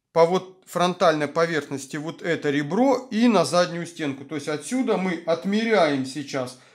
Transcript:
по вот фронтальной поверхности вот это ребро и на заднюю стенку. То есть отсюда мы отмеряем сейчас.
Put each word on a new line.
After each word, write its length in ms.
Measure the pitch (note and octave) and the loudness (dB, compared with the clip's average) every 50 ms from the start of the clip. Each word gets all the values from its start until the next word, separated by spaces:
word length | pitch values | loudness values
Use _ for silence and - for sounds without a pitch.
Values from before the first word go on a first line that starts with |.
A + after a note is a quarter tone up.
| _ _ - | _ _ 2
по 120 | D#3+ E3+ | 4 4
вот 380 | E3 F3+ F#3 F#3 - - _ _ | 4 4 2 -2 -4 -12 _ _
фронтальной 600 | - - F3 F3 F3+ F3+ - G3+ E3+ D#3 D3+ D3+ C#3+ | -8 -2 0 0 0 2 2 2 2 4 2 0 -2
поверхности 680 | C#3 D#3 E3+ E3 E3+ D3+ C#3+ - C#3+ C3 B2 - - D#3 | 0 0 0 0 0 -2 -4 -4 -6 -10 -8 -8 -8 -8
вот 260 | D3 E3 D3+ - - | -8 -8 -10 -8 -4
это 260 | F3+ D#3+ C#3+ - D3 | -4 -4 -2 -2 0
ребро 580 | C#3 D3 D3 C#3+ F3 G#3+ B3+ C#4 B3+ B3+ - - | 0 0 -2 0 0 2 2 2 2 0 -2 -4
и 160 | - G#3+ A#3 B3 | 0 2 4 4
на 180 | A3 F#3 D#3+ | 6 4 4
заднюю 400 | C3 D3+ F3 F3+ E3+ E3+ E3+ E3+ | 2 2 2 2 2 0 -6 -8
стенку. 400 | - - - D#3+ C#3+ C3 C3+ C#3+ | -10 -8 -6 -6 -6 -6 -6 -10
То 100 | - D#3+ | -10 -8
есть 120 | D3 C#3+ D#3+ | -8 -6 -6
отсюда 500 | D3+ D3 - - A#3+ C4 B3 A3 G#3 F3+ | -6 -6 -6 -4 -4 -2 0 0 0 0
мы 260 | F#3 F#3+ F3 D#3+ - - | 0 -2 -4 -4 -2 -2
отмеряем 800 | E3 E3+ - F#3+ G3+ G#3+ A3+ A#3 A3 G3 E3+ D3+ C#3+ C3 C3 C3 | -2 -2 -2 -2 0 0 0 2 4 4 4 4 2 0 -2 -4
сейчас. 500 | - D3+ C#3+ - - C#3 B2+ B2 - - _ _ _ | -6 -10 -10 -6 -6 -6 -6 -6 -8 -14 _ _ _